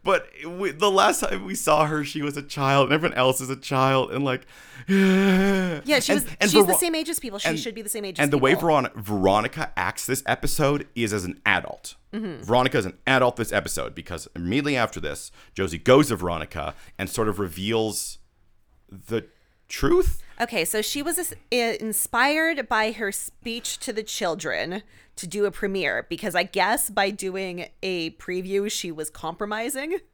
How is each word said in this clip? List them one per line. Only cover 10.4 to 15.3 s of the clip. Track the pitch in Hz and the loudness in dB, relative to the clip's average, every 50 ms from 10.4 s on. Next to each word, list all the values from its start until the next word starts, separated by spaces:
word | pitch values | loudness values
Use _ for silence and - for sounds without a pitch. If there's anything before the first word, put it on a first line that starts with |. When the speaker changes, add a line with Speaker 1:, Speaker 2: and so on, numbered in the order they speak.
| - 131 - - 151 139 147 143 - _ _ | 2 0 2 2 2 2 2 0 -4 _ _
Speaker 1:
is | 117 117 104 | -2 -2 0
as | 104 104 90 | 0 -2 -4
an | 90 - - _ | -4 -8 -2 _
adult. | 107 98 87 80 - - - - - - _ _ _ | 2 2 2 0 -4 -14 -14 -16 -18 -18 _ _ _
Speaker 2:
Mm-hmm. | - 220 220 190 156 104 | -10 -10 -8 -8 -10 -10
Speaker 1:
Veronica | 87 95 117 123 127 131 - 131 | 0 4 4 4 4 4 2 0
is | 98 | -2
an | 92 - - - | -2 -8 -6 0
adult | - 135 127 127 120 - | 2 4 4 4 2 2
this | - 113 - | -2 -6 0
episode | - 104 80 - - - 64 57 - | 0 -2 -2 -2 -6 -6 -6 -6 -10
because | 85 - - 87 80 - - _ | -12 -12 -10 -10 -12 -12 -12 _
immediately | 85 85 87 110 143 143 151 139 | -6 -4 0 0 0 0 0 0
after | 127 113 - - 87 | 0 0 -2 -2 -8
this, | 80 73 71 - - - | -8 -8 -8 -8 -12 -16